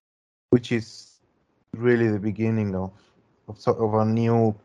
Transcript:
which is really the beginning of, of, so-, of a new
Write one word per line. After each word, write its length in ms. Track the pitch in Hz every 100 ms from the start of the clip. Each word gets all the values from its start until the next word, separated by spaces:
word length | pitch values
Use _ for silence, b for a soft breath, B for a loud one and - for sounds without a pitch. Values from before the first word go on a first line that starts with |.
| _ _ _ _ -
which 220 | 127 -
is 480 | 117 110 - - _ _ _ _ _ _
really 360 | 110 120 120 117
the 100 | 104
beginning 560 | 107 98 110 113 104 92
of, 160 | 95 - b b _ _ -
of, 120 | 107
so-, 140 | - -
of 180 | 110
a 100 | 110 110
new 480 | 113 117 117 113 107